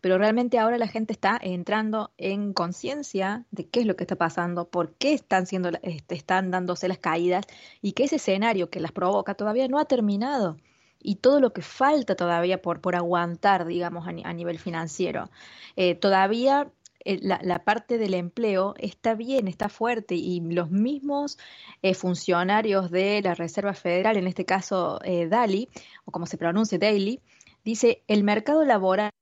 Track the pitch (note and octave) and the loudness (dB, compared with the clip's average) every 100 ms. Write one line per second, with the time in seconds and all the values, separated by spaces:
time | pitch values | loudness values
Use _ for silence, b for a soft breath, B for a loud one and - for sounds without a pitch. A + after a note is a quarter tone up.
0 | F#3+ F#3 G#3 A3+ B3 A#3+ A3 A#3+ A3+ A3+ | 2 4 4 2 2 2 2 2 -2 -4
1 | A3 G#3 G3 A3+ F#3 F3+ F3 G#3+ A3 A3 | -6 -2 0 0 -2 -6 -2 -2 0 -4
2 | G#3 _ G3 G3+ G#3 F#3+ E3+ F#3 - C#4+ | -6 _ -4 -2 -4 -2 -4 -4 -6 -8
3 | C#4+ F#3+ F#3+ G#3+ A#3+ G#3 - - A3 F3+ | -6 -2 -2 -4 -8 -12 -4 0 0 -2
4 | F3+ F3 E3 E3+ F3 F3 E3+ F3 E3 _ | -4 -2 0 0 -4 -4 -4 -2 -4 _
5 | C4+ D4+ _ F#3+ F3+ F#3+ F3+ E3+ F3+ D#3+ | 0 0 _ 0 0 -2 -2 -4 -6 -10
6 | - D#3+ - F#3 F#3+ F3+ F3+ F3 F#3 F#3 | -8 -10 0 0 0 -2 -2 -2 -2 -2
7 | - E3 F3 F3+ G3+ B B B G3+ - | -2 0 0 0 -2 B B B -6 -2
8 | C#4 D4+ - F#3+ A3 G3+ E3+ F3+ D#3+ - | 0 0 0 2 2 0 -2 -4 -6 -2
9 | F3+ G3+ G3 G3 G#3 A3 C4 C#4 D4+ B3+ | 0 0 -2 -4 -2 0 0 0 2 2
10 | G#3 G3+ B3 C#4+ F#3+ D#3+ b b b b | 2 0 0 0 -2 -4 b b b b
11 | - G3 B3 C#4+ B3+ G#3+ D#3+ - C4+ D4+ | -6 2 6 6 4 0 -12 0 2 4
12 | A#3+ F#3 F3 E3+ F3 F#3 F3 E3 F3+ F3 | 0 -2 2 2 2 0 -2 -4 -2 0
13 | E3+ F3 F3 E3+ G3+ F#3+ E3 F3 F3 F3 | 0 0 0 0 2 2 2 -2 -4 -6
14 | E3+ E3+ E3+ E3+ E3+ E3 - E3 E3 - | -10 -10 -8 -6 -6 -6 -6 -6 -6 -4
15 | F3 D#3+ - B B B B - F#3 F3 | -4 -4 -10 B B B B 0 0 2
16 | G3+ F#3+ F#3+ A#3 B3+ C#4 C#4 _ - _ | 2 4 4 2 2 2 0 _ -20 _
17 | - G3 F#3+ F#3 F#3 F3 - G#3+ - A#3 | -6 -4 0 -2 0 -2 0 0 0 -2
18 | G#3 F#3 F3 - A3+ F#3+ F#3+ - G#3 - | 0 -2 -4 -2 0 2 0 -4 -10 -4
19 | A3+ A3 A#3 C4+ G3 F3+ G#3 - A3+ A#3+ | -2 -2 0 0 0 -4 -6 -2 -2 -2
20 | G#3+ F3 F3+ F3 E3+ E3+ E3 F#3+ A#3 C#4+ | -2 -4 -2 -4 -2 -2 0 0 0 -2
21 | C#4 C#4+ C#4+ - B B B B F#3+ F#3 | -4 -4 -4 -8 B B B B 0 0
22 | F#3 F3 - F3 F#3 G#3 A3 G3 F3+ F3+ | 0 -2 0 2 4 2 2 0 0 0
23 | G3 G#3 G3 E3+ E3+ - G3+ F#3+ F3+ F3+ | 2 0 0 -2 -4 -4 -4 -4 -2 2
24 | G3 G#3+ F#3 F3+ F#3 F#3 - F#3+ E3+ - | 2 2 0 -4 -2 -2 0 -2 -2 -4
25 | - F3 E3 G#3+ A#3 F#3+ A#3+ B B B | -2 -2 0 2 2 0 -4 B B B
26 | - E3+ E3+ - E3+ F3+ A3 F3+ G3+ G#3 | -12 -8 -8 -4 -2 0 0 2 2 2
27 | G3 B3+ b b b b A3 A3 A#3+ - | 0 -4 b b b b -6 2 2 2
28 | - G#3 G3+ G#3 G#3+ D4+ D4 A3 F#3 F#3+ | 2 2 4 2 2 2 4 4 4 2
29 | G#3 - | 0 -6